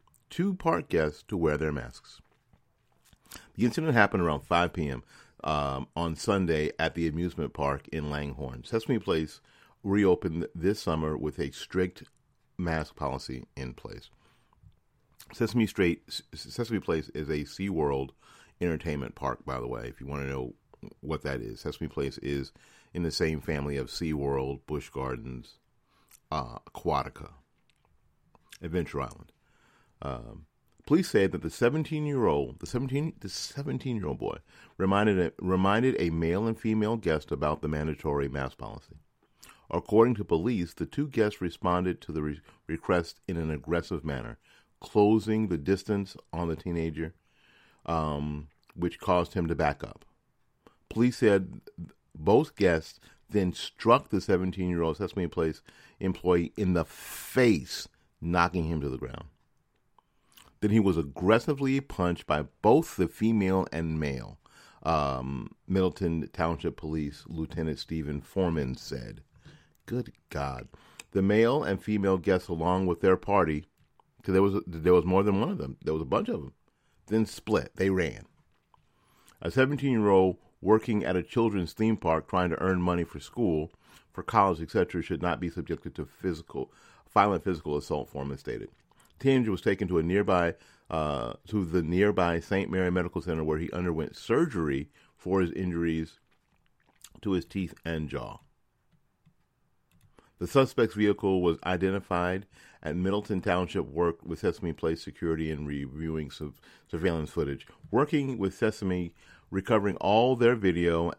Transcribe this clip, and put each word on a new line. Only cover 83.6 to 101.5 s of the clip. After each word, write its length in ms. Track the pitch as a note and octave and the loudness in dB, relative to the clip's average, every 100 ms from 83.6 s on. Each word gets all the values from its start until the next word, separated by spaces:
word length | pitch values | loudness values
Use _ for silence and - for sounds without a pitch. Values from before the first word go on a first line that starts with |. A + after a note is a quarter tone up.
| D#2+ _ _ - _ | -2 _ _ -20 _
for 100 | - | -12
college, 380 | - A2+ G2 D#2+ | 0 4 4 4
et 100 | E2 | -2
cetera, 300 | G#2+ F2+ - | 0 0 0
should 200 | - F2 | -4 -2
not 200 | F2+ E2 | -2 -2
be 80 | F2 | -4
subjected 440 | F2+ D#2 D#2+ - - | -6 -6 -6 -8 -10
to 100 | C#2+ | -12
physical, 640 | - F#2 D#2+ - C#2 C2 _ - - _ | -6 -6 -6 -8 -8 -8 _ -20 -20 _
violent 300 | G#2 G#2 F#2 | 4 4 4
physical 320 | G2 E2+ D#2 D2 | 0 -4 -2 -4
assault, 320 | - D#2 - | -2 -6 -6
Foreman 300 | C#2+ C#2 C#2 | -8 -8 -8
stated. 320 | - G#1+ - _ _ _ _ - | -8 -10 -10 _ _ _ _ -2
Teenager 320 | C3+ C3 A2 | 2 4 2
was 100 | F#2 | 0
taken 260 | A2+ G2 F#2 | 0 0 2
to 100 | F2 | 2
a 40 | |
nearby, 520 | E2 G2 G2 F2+ E2+ - - _ - | 2 2 4 2 2 -2 -14 _ -6
uh, 440 | D#2+ D2+ C#2 A#1 - - | -4 -2 -2 -6 -10 -4
to 180 | G#2 F2 | -2 0
the 180 | F2 | 0
nearby 560 | D#2+ F2+ G#2 F#2+ F2 E2+ | 2 4 4 4 2 2
Saint 320 | - G2 F#2+ | 0 -2 0
Mary 180 | F#2 F2+ | -2 0
Medical 320 | F2+ F2 F2 | 0 -2 -4
Center 220 | E2+ D#2+ | -4 -2
where 160 | D#2 D#2 | 0 -2
he 100 | E2+ | -2
underwent 440 | F2 F2+ D#2+ D#2 - | -4 -4 -2 -4 -8
surgery 720 | - A#2+ E3 G#2 D#2 C2+ D2 _ _ _ | 0 0 2 0 -2 -2 -4 _ _ _
for 260 | F2+ F#2+ | 0 2
his 100 | F2+ | 2
injuries 680 | - F#2 E2+ E2+ D#2+ D#2 _ _ _ _ _ _ _ _ _ - - | -2 -4 -2 0 -2 -4 _ _ _ _ _ _ _ _ _ -20 -8
to 100 | G#2 | 0
his 140 | F#2 - | 0 0
teeth 280 | G2 F2 - E2 | -4 -6 -6 -6
and 240 | D#2+ D#2 | -4 -4
jaw. 300 | C2+ G#1+ - _ _ _ _ _ _ _ _ _ _ _ _ _ _ _ _ _ - _ - | -6 -8 -14 _ _ _ _ _ _ _ _ _ _ _ _ _ _ _ _ _ -20 _ -8
The 80 | F2+ | 2
suspect's 480 | C#3 C3 - A2+ G#2 | 4 4 4 2 4
vehicle 460 | G#2 G2 G2 F#2+ | 4 4 2 2
was 160 | E2+ | 2